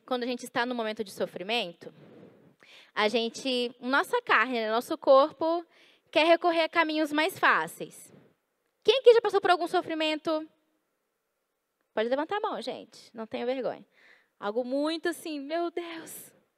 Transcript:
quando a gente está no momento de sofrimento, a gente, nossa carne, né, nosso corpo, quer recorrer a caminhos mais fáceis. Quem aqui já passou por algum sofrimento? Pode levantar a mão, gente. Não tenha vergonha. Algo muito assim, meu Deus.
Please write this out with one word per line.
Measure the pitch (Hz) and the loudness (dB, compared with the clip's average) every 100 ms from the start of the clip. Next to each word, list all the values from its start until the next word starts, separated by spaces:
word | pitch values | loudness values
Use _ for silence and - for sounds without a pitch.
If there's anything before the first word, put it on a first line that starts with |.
| - | -8
quando | 254 | -6
a | 247 | -4
gente | 247 | -6
está | 240 262 240 | -6 -4 -4
no | 247 | -4
momento | 220 220 | -6 -6
de | 202 | -10
sofrimento, | - 196 180 185 233 180 - - - - - - - - _ - - - | -6 -6 -4 -4 -4 -4 -10 -20 -20 -20 -20 -20 -20 -20 _ -20 -20 -10
a | - 214 | -2 0
gente, | 233 226 - 269 247 240 - | 0 -4 -6 -4 -2 -4 -6
nossa | 240 277 349 480 | -2 -2 0 -4
carne, | - 262 247 | 2 2 2
né, | 240 220 | 0 -2
nosso | 226 - - | -2 -2 -2
corpo, | - 269 302 - 320 339 330 _ _ _ _ | 6 8 6 2 -2 -2 -6 _ _ _ _
quer | 330 320 | 0 4
recorrer | 339 349 330 | 4 4 0
a | 320 | 0
caminhos | 339 311 311 302 | 0 0 0 0
mais | 294 330 - | 0 -2 2
fáceis. | 294 196 160 - 165 - - - _ _ _ _ _ _ | 4 4 0 -8 -16 -16 -20 -20 _ _ _ _ _ _
Quem | - 523 | 0 6
aqui | 480 | 8
já | 453 | 6
passou | 403 381 | 4 2
por | 381 | 2
algum | 349 339 | 2 2
sofrimento? | 359 - 320 311 302 339 311 311 _ _ _ _ _ _ _ _ _ _ _ _ _ _ | -2 -2 -2 -2 -2 -2 -4 -6 _ _ _ _ _ _ _ _ _ _ _ _ _ _
Pode | - 233 | -4 -2
levantar | 269 320 403 | -2 -2 -4
a | |
mão, | 415 220 | -4 -6
gente. | 226 123 92 - - | -8 -10 -14 -20 -20
Não | 226 220 | -14 -12
tenha | 240 240 | -6 -4
vergonha. | 262 202 104 - _ _ _ _ _ | -4 -4 -8 -14 _ _ _ _ _
Algo | 202 220 | -6 -4
muito | 247 277 302 330 349 | -4 -2 -2 -4 -6
assim, | 311 349 294 | -6 -8 -10
meu | 277 330 339 | -6 -4 -4
Deus. | 359 339 330 311 - - _ _ | -6 -10 -14 -16 -18 -20 _ _